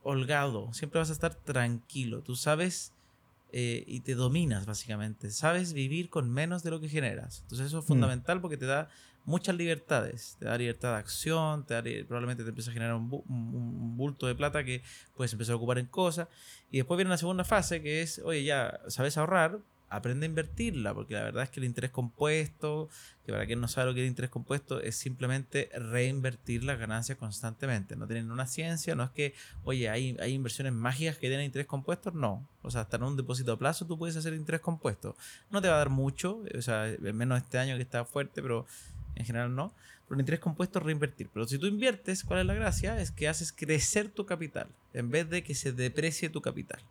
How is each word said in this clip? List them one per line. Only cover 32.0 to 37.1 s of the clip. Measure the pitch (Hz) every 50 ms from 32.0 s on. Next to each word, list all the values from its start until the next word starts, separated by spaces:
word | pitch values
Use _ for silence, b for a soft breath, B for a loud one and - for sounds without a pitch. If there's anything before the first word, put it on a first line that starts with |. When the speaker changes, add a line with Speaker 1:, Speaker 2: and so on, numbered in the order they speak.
| - 202
Speaker 1:
no. | 170 156 135 107 98 107 135 - - _
O | - 123
sea, | 120 120
hasta | 107 - -
en | 113 120
un | 135 143
depósito | 135 127 127 127 127 131 123 113
a |
plazo | 110 131 143 165 - 185
tú | 165 175
puedes | 160 170 170 160
hacer | 160 156 165 160
interés | 160 151 151 160 160
compuesto. | - - 165 160 - 131 101 - - 101 101 B B B B B B _
No | 202 202
te | 190
va | 185 160
a | 151
dar | 147 139
mucho, | 135 131 135 139 135 - - 180 202 226 214 - -
o | -
sea, | 117 123 113 110 107 110 107 -
menos | - 95